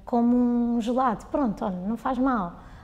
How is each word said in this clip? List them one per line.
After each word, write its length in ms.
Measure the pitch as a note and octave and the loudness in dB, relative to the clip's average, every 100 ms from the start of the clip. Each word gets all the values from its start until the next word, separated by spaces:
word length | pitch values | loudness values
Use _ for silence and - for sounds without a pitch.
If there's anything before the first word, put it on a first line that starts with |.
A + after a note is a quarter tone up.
como 320 | - A#3+ A#3+ B3 | -2 2 4 4
um 440 | B3 A#3+ A#3+ A#3+ | 4 2 2 0
gelado, 460 | A3 B3 C4 G3+ - | 0 0 0 0 -2
pronto, 380 | D4+ B3+ F#3 | 0 0 0
olha, 120 | A3+ F3+ | -4 -4
não 200 | F#3 A#3 | -4 -4
faz 220 | C4 B3 | -2 0
mal. 420 | C4 A#3+ F3 - - - | 2 0 -2 -8 -18 -20